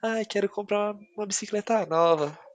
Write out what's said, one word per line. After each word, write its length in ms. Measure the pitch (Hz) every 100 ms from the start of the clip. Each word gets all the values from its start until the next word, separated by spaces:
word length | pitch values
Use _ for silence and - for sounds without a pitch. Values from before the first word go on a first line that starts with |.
Ah, 180 | 226 226
eu 60 | 214
quero 200 | 208 202
comprar 460 | - 208 208 208
uma, 80 | 208 208 -
uma 100 | 202
bicicleta 600 | - 208 208 - 226 165
nova. 520 | 160 170 160 147 156 -